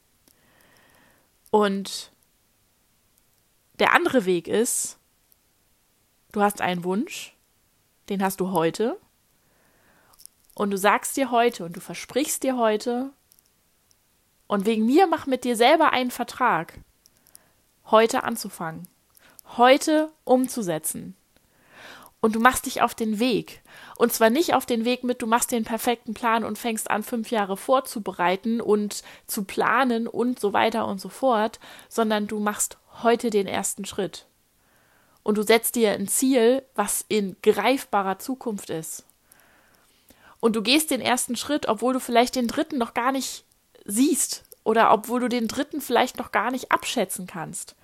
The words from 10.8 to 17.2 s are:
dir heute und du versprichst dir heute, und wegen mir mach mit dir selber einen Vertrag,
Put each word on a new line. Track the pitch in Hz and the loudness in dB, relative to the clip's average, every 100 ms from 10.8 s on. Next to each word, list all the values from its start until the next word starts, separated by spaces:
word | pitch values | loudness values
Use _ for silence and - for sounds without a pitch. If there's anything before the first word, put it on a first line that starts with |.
| 202 226 - - | 2 2 0 -4
dir | 262 | 0
heute | 240 240 240 | 2 2 0
und | 170 | -10
du | 170 | -12
versprichst | - 170 - 247 302 - | -14 -14 -6 -4 -2 -2
dir | 262 254 | -2 0
heute, | 226 214 240 240 269 - _ _ _ _ _ _ _ _ _ _ _ _ - | 0 0 -2 -4 -6 -12 _ _ _ _ _ _ _ _ _ _ _ _ -4
und | 202 196 | -2 0
wegen | 220 | 2
mir | 220 285 381 | 4 4 4
mach | 320 - | 2 -2
mit | 254 | -4
dir | 254 | -2
selber | 226 240 320 302 | 4 6 6 6
einen | 254 254 | 4 0
Vertrag, | - 240 - 240 175 - - - _ _ _ | -4 -8 -2 0 0 -2 -12 -20 _ _ _